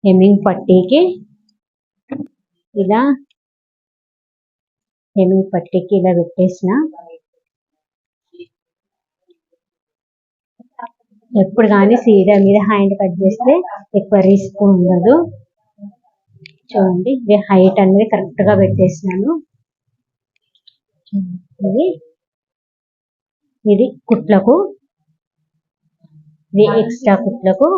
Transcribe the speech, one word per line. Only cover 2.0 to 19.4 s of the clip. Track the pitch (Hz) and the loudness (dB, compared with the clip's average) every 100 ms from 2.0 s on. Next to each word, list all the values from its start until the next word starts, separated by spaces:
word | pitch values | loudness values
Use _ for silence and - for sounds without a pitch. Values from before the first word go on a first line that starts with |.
| _ 269 - _ _ _ _ 208 | _ -16 -16 _ _ _ _ -6
ఇలా, | 185 214 277 269 277 _ _ _ _ _ _ _ _ _ _ _ _ _ _ _ _ _ _ - | -2 0 0 -4 _ _ _ _ _ _ _ _ _ _ _ _ _ _ _ _ _ _ _ -2
హెమ్మింగ్ | 185 190 190 | 0 0 -2
పట్టీకి | 180 170 185 180 202 | -6 -4 -6 -2 -2
ఇలా | 180 175 | 0 -2
పెట్టేసిన. | 170 - 185 180 185 240 311 - - 494 _ _ _ _ _ _ _ _ _ _ _ 349 349 _ _ _ _ _ _ _ _ _ _ _ _ _ _ _ _ _ _ _ _ _ 233 - 233 _ _ _ _ 226 | -4 -2 -2 -2 -4 -2 -4 -10 -20 -20 _ _ _ _ _ _ _ _ _ _ _ -20 -20 _ _ _ _ _ _ _ _ _ _ _ _ _ _ _ _ _ _ _ _ _ _ -20 -20 _ _ _ _ -2
ఎప్పుడు | 190 208 220 | -2 0 2
కానీ | 208 202 240 | 2 2 2
సీదా | 233 202 185 208 | 2 2 4 4
మీద | 196 202 202 | 4 2 0
హ్యాండ్ | 208 196 202 | 0 -2 -2
కట్ | 190 175 | -4 -2
చేస్తే | 190 220 240 330 359 - - 208 | -2 0 0 0 -2 -14 -6 -6
ఎక్కువ | - 202 190 | 0 0 4
రిస్క్ | 196 190 202 202 | 2 0 -2 2
ఉండదు. | 185 180 180 185 311 330 - _ _ _ _ 202 _ _ _ _ _ - _ _ | 2 2 2 2 2 0 -10 _ _ _ _ -20 _ _ _ _ _ -20 _ _
చూడండి, | 214 190 180 196 269 | -2 0 0 -4 -4
ఇది | 226 208 202 | 0 0 2
హైట్ | 196 190 190 | 4 4 4
అనేది | 190 196 220 | 2 2 0
కరెక్ట్గా | 202 190 - 196 202 | -2 -6 -2 0 2
పెట్టేసినాను. | 190 - 185 - 196 185 233 330 | 0 2 -2 -2 -6 -4 -4 -4